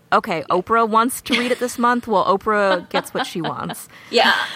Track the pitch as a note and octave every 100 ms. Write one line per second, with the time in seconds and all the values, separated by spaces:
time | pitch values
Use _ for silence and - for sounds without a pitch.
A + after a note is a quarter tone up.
0 | _ G#3 A3 E3 - F3+ - A3+ A3+ A3
1 | A#3 - - A#3 B3 B3 B3 - A#3+ B3
2 | A#3+ F#3+ - F#3+ A3 G#3 G3 F#3 F#3 F3+
3 | - C4 - F#3 D#3 B2 F3 - - -
4 | - A3+ G#3 - -